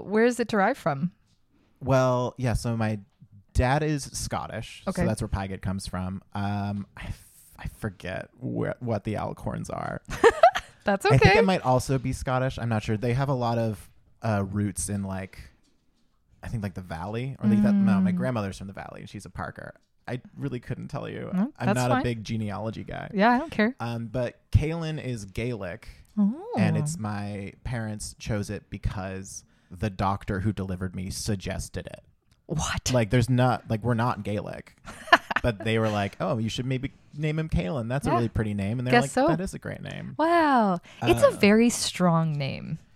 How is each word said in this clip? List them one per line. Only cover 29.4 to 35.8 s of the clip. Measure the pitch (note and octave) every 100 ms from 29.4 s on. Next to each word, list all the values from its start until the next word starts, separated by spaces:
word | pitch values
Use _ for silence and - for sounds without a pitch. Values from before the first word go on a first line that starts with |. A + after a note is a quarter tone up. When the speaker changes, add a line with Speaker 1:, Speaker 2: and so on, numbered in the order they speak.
| - _ _
Speaker 2:
the | F2+ G#2+
doctor | F#2+ G2 G2+ - G2
who | G#2
delivered | G2 F#2+ F2+ F#2 F2+
me | F#2+
suggested | - - G2 F#2 F#2 - F2+ -
it. | - _ _ _ _ -
Speaker 1:
What? | D#3 - - -
Speaker 2:
Like, | B2+ A2
there's | B2+ A#2
not, | B2 B2+ A2+ -
like, | A2+
we're | B2
not | A#2 A#2+ -
Gaelic, | G2+ G#2 F2 - - _
Speaker 1:
<laughs> | - - - E4+ - -
Speaker 2:
but | B2 G2+
they | A2
were | A2+